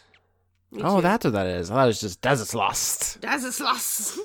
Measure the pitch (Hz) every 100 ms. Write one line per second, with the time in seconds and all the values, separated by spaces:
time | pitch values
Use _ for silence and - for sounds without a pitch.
0 | _ _ _ _ _ _ _ 101 139 196
1 | 170 - 151 101 92 87 87 123 127 110
2 | 107 90 123 139 104 117 98 - - -
3 | - - - 277 254 - 269 240 - -
4 | 208 -